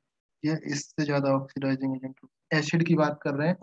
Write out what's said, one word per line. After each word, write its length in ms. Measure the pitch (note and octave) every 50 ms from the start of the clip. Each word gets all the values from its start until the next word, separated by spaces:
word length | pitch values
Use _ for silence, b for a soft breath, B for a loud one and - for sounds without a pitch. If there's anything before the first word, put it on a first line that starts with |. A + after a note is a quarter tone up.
| _ _ _ _ _ _ _ _ -
ये 160 | D3+ D#3+ D3+ -
इससे 400 | D3 D3 C#3+ - - - - D3+
ज़्यादा 300 | C#3+ C#3+ C#3+ C#3 C#3 C3+
oxidizing 600 | C3+ C3+ - - C#3 C3+ C3+ C3+ C3 C3+ C3+ C3
agent 200 | C3 C3 C3 C3+ - -
होगा। 340 | - _ _ _ _ D#3+ D#3
Acid 300 | D3 D3 - E3 E3+ E3
की 80 | E3
बात 240 | D3+ D3+ D3 D3 - -
कर 120 | D3+ C#3
रहे 120 | C#3 D3+ E3
हैं, 100 | F#3 -